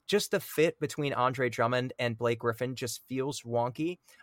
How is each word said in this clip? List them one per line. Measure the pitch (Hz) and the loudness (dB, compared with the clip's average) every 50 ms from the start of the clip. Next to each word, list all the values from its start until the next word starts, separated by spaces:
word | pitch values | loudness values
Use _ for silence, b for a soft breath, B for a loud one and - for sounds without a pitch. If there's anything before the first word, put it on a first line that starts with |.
| _ | _
just | - 196 208 202 - - | 0 0 0 2 2 0
the | 196 | -2
fit | - - - - 156 170 - - | -2 -2 2 4 4 4 4 0
between | 151 139 - - 147 143 - | -4 -4 -2 -2 -2 -2 2
Andre | - 123 131 127 131 131 123 | 2 2 2 2 2 0 0
Drummond | 113 - 117 120 127 127 123 127 - - | 2 2 2 2 2 2 0 -2 -4 -2
and | 127 120 113 110 | -2 -2 -2 0
Blake | 117 117 117 113 | 0 0 0 2
Griffin | - 120 110 - 127 127 131 | 0 -2 0 0 -2 -4 -4
just | 120 131 117 - - - - | -4 -6 -6 -6 -8 -10 -6
feels | 127 131 131 143 139 - | -4 -2 -2 -2 -4 -6
wonky. | - 117 117 120 120 127 117 - 156 170 180 - b b b b | -6 -2 0 0 0 0 -2 -2 -4 -4 -4 -6 b b b b